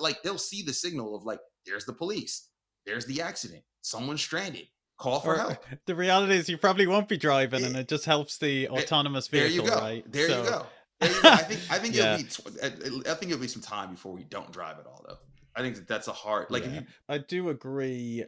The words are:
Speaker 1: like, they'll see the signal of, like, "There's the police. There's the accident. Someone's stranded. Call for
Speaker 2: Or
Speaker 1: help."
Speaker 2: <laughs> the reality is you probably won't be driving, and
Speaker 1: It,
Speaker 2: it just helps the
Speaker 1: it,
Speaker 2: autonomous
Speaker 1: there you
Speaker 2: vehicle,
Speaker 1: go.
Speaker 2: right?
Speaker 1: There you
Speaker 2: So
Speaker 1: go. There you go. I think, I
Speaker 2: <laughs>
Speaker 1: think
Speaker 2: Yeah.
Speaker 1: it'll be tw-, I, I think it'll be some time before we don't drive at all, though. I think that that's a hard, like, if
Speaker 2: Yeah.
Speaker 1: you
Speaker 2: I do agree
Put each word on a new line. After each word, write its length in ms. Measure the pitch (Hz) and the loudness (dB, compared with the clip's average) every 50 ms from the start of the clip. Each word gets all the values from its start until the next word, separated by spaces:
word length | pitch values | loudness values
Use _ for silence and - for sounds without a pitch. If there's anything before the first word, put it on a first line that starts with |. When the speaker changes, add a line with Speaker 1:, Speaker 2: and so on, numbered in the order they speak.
Speaker 1:
like, 220 | 156 156 139 - | -2 -2 -2 -2
they'll 160 | - 185 202 - | -4 -4 -4 -2
see 240 | - - 196 202 | -4 -6 -6 -6
the 100 | 185 143 | -6 -4
signal 420 | 127 - - 180 170 139 113 107 107 | -4 -2 -4 -4 -4 -4 -4 -6 -8
of, 100 | 101 101 | -6 -6
like, 160 | 113 104 - - _ _ _ _ | -6 -6 -6 -10 _ _ _ _
"There's 180 | 92 98 101 - | -8 -8 -6 -6
the 80 | - | -10
police. 560 | 117 - 165 185 214 180 - - - - - _ _ _ _ _ _ _ _ | -6 -6 -4 -2 -2 -4 -4 -6 -8 -10 -10 _ _ _ _ _ _ _ _
There's 200 | 101 107 120 117 | -6 -6 -6 -6
the 140 | 123 135 147 | -6 -6 -4
accident. 440 | 165 180 - - - 101 85 76 _ _ _ _ | -6 -6 -6 -8 -10 -10 -14 -18 _ _ _ _
Someone's 400 | - - - 113 123 139 151 151 | -10 -8 -8 -6 -6 -4 -4 -4
stranded. 460 | - - 156 170 196 190 131 87 80 _ _ _ _ _ _ | -4 -2 -2 -4 -4 -4 -8 -12 -14 _ _ _ _ _ _
Call 240 | - - 127 127 143 | -6 -2 0 0 0
for 140 | - 160 160 | 2 2 2
Speaker 2:
Or 40 | 156 | 2
Speaker 1:
help." 280 | 247 - 131 - - - 135 | 2 -2 -4 -6 -10 -16 -18
Speaker 2:
<laughs> 120 | - _ | -10 _
the 80 | - 180 | -6 -2
reality 400 | 165 180 185 185 190 202 190 196 | 0 4 6 6 6 6 6 4
is 140 | 180 156 - | 4 4 0
you 100 | 170 151 | -2 4
probably 280 | - 190 185 190 196 | 4 4 6 6 6
won't 220 | 175 185 208 208 208 | 6 6 4 4 2
be 100 | 214 147 | -2 2
driving, 460 | 151 151 139 139 135 120 131 131 127 | 4 4 6 6 4 4 2 0 0
and 120 | 127 127 | 0 -2
Speaker 1:
It, 40 | 131 | -4
Speaker 2:
it 80 | 131 - | -2 -2
just 180 | 156 147 - | -2 -2 2
helps 320 | 160 156 147 147 - - - | 2 2 2 2 -2 -6 -2
the 260 | 156 147 139 135 135 | 0 0 2 0 0
Speaker 1:
it, 60 | - | 0
Speaker 2:
autonomous 580 | 131 151 143 - 160 147 143 143 139 131 - - | 0 -2 0 2 2 2 2 2 -2 -4 -4 0
Speaker 1:
there 180 | 151 147 147 | 2 4 4
you 140 | 151 170 175 | 4 2 2
Speaker 2:
vehicle, 180 | - 226 226 - | 2 2 2 2
Speaker 1:
go. 60 | 110 | 0
Speaker 2:
right? 260 | 110 113 - - 110 | -2 -6 -8 -10 -6
Speaker 1:
There 180 | 120 143 156 165 | -2 0 2 2
you 60 | 131 | 2
Speaker 2:
So 100 | 123 120 | 2 0
Speaker 1:
go. 220 | 240 240 143 - - - - _ _ _ _ | 0 -2 -2 -6 -10 -16 -20 _ _ _ _
There 120 | - 175 | 2 2
you 100 | 180 - | 4 10
go. 60 | - 320 | 10 10
I 80 | 262 165 | 10 10
think, 220 | - - 220 214 - - | 6 0 -4 -8 -4 -2
I 80 | - 190 | -2 -2
Speaker 2:
<laughs> 20 | |
Speaker 1:
think 140 | 226 233 - | -2 0 2
Speaker 2:
Yeah. 200 | - 113 110 107 | 4 4 4 4
Speaker 1:
it'll 100 | - - | 0 -2
be 60 | - | -6
tw-, 760 | - - - - - - - 139 - - - 135 120 135 - | -10 -12 -12 -14 -10 -6 -6 -6 -6 -6 -8 -8 -8 -4 -4
I, 40 | - | -4
I 40 | 160 | -4
think 160 | - 202 175 | -4 -4 -6
it'll 120 | 165 123 | -4 -4
be 60 | 127 117 | -4 -8
some 120 | - 110 | -8 -10
time 300 | - - 104 104 98 95 | -10 -8 -8 -8 -8 -8
before 220 | 92 - - 98 | -12 -14 -12 -14
we 120 | 90 92 90 | -12 -12 -14
don't 260 | - 98 98 82 - | -12 -12 -12 -12 -12
drive 260 | 82 90 85 80 78 78 | -12 -10 -10 -10 -10 -14
at 80 | - | -18
all, 180 | - 65 - - | -20 -20 -20 -18
though. 120 | - - - - - - - - _ _ | -18 -18 -18 -20 -20 -20 -20 -20 _ _
I 40 | 113 | -4
think 160 | 127 127 117 | -4 -4 -4
that 100 | 107 87 | -8 -6
that's 220 | - 113 110 - 117 | -6 -6 -4 -4 -8
a 40 | |
hard, 380 | 101 - - 107 107 101 - - | -10 -8 -4 -2 -2 -2 -2 -2
like, 140 | 117 120 - | -4 -4 -4
if 80 | 127 | -4
Speaker 2:
Yeah. 80 | 139 156 | -8 -10
Speaker 1:
you 60 | 127 - - _ _ - | -10 -14 -20 _ _ -6
Speaker 2:
I 100 | 143 147 | -6 -6
do 300 | 143 - 180 180 180 170 | -4 -4 -6 -4 -2 -4
agree 760 | 143 123 - 131 135 139 135 131 127 123 120 120 117 117 110 | -4 -6 -8 -8 -6 -4 -4 -4 -4 -4 -6 -6 -6 -6 -8